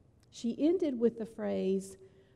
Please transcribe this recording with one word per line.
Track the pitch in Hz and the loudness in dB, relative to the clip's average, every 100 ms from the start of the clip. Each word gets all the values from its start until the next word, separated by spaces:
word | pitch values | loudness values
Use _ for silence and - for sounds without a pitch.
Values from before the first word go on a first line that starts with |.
| _ _ - | _ _ -20
she | - 233 - | -8 -6 2
ended | 294 370 320 240 | 2 4 0 2
with | 233 233 | 2 0
the | 214 | -8
phrase, | - 208 196 190 190 190 - - - _ | -6 -4 -2 0 0 -2 -12 -20 -20 _